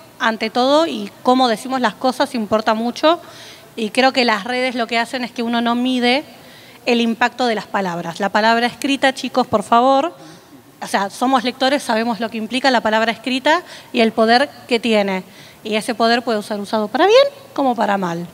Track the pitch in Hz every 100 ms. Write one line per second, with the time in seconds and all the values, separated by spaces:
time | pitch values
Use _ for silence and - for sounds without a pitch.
0 | - - 240 220 220 240 254 294 330 233
1 | 202 - - 254 254 208 254 262 240 -
2 | 262 247 269 240 208 214 220 220 233 -
3 | 311 339 - - - - - - 214 247
4 | 262 254 240 208 208 254 254 247 220 233
5 | 233 262 240 - 233 240 233 240 254 254
6 | 240 262 - - - - - - - 233
7 | 233 220 240 - 247 214 - 208 190 170
8 | 170 170 196 208 220 233 240 - 277 269
9 | 269 262 254 254 247 214 196 233 262 269
10 | 330 - - - - 285 - - 196 220
11 | 196 - 254 262 247 - 262 285 - 220
12 | 233 220 226 226 214 254 269 240 220 220
13 | 226 220 - 254 294 339 349 - - 247
14 | 226 226 220 240 294 - - 240 240 214
15 | 202 185 185 - - - 220 214 202 226
16 | 226 240 247 214 202 208 202 220 214 262
17 | 370 494 554 - - - 277 233 208 202
18 | 175 170 175